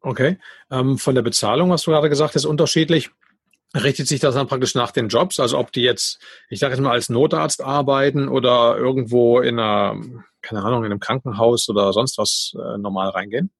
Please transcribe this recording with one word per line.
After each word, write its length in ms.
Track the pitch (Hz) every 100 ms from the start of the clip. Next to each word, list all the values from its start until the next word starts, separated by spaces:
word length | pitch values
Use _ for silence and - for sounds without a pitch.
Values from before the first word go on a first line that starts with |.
Okay. 380 | - 120 131 190 - - _
Ähm, 280 | 131 131 135
von 160 | -
der 80 | 127
Bezahlung, 480 | 117 - 104 120 180
was 120 | 170
du 80 | -
gerade 180 | 156 151
gesagt 260 | 143 151
hast, 100 | 151
unterschiedlich. 680 | 147 151 160 - 156 165 - _ _ _ _ _ _
Richtet 340 | - 117 131 139
sich 120 | 139
das 140 | 151
dann 120 | 131 135
praktisch 280 | 131 127
nach 180 | 135 120
den 160 | - 113
Jobs? 300 | 120 180 -
Also 180 | 123 135
ob 140 | 123
die 100 | -
jetzt, 380 | - - - - - - _
ich 100 | -
sag 120 | 139
jetzt 100 | 127
mal, 120 | 139
als 180 | 120 113
Notarzt 520 | 120 147 165 156 -
arbeiten 640 | 135 143 135 135 139 143 139
oder 500 | 131 123 123 117 117
irgendwo 640 | 127 131 117 120 120 120
in 180 | 123 120
einer, 420 | 110 104 101 107 110 123 - _
keine 240 | - 110
Ahnung, 200 | 101 120
in 80 | 110
einem 80 | 104
Krankenhaus 680 | - 127 131 104 113 120 -
oder 240 | 104 101
sonst 240 | 98 127 -
was, 380 | 104 - -
äh, 240 | - - 110
normal 320 | 101 98 95
reingehen? 400 | 95 98 113 185